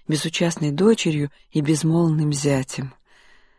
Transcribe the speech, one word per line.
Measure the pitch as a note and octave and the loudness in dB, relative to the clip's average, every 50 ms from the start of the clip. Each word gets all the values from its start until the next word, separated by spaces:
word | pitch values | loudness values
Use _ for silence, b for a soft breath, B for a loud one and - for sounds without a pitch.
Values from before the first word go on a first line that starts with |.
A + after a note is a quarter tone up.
| b | b
безучастной | b D#3 D3+ - D#3+ - - F3 E3+ E3 - D#3 D3 | b -2 -2 -2 -4 -2 0 0 0 0 -2 -4 -2
дочерью | C#3+ D#3 F#3+ A3+ A3+ - - E3+ D3+ D3 C#3+ C#3+ b b b b | 0 2 4 4 4 2 0 -2 -2 -2 -4 -6 b b b b
и | - D#3 | -4 -2
безмолвным | C#3+ D3+ D#3 D3 D#3+ D#3+ D#3+ E3+ E3+ D#3+ D#3 D#3 D3+ D3+ C#3+ | 0 0 0 0 2 0 2 2 2 2 2 0 0 -2 -2
зятем. | C#3 D3 C#3+ C#3 C3 C3 - - - C#3 C3 - _ b b b b b b b b b b b | 0 0 0 0 0 -2 -4 -8 -10 -10 -10 -12 _ b b b b b b b b b b b